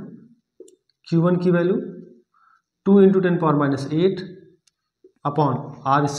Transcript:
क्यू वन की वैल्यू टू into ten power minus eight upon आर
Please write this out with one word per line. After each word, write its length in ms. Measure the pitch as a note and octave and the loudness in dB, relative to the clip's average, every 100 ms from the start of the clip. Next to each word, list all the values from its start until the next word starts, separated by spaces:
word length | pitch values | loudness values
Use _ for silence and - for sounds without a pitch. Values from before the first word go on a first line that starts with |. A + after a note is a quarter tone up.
| - - - _ _ _ - _ _ _ - | -12 -20 -20 _ _ _ -20 _ _ _ -4
क्यू 140 | E3 | 0
वन 160 | E3+ F3+ | 0 0
की 140 | F3+ | 0
वैल्यू 300 | E3+ F3+ A3 - - - - _ _ _ _ _ _ - | 0 0 -2 -6 -16 -20 -20 _ _ _ _ _ _ 2
टू 160 | G3+ | 6
into 240 | F#3+ F#3+ F3+ | 6 4 0
ten 160 | E3+ | 0
power 160 | D#3+ C#3+ | 0 0
minus 320 | C#3 C3+ - | 0 -2 -4
eight 300 | D#3 F#3+ F#3 - - - _ _ _ _ _ _ _ D3 | -2 0 -2 -10 -18 -20 _ _ _ _ _ _ _ -6
upon 340 | D3+ C#3+ A#2+ - - C3+ | -2 -2 -2 -8 -10 -2
आर 200 | C#3+ D3 | 0 0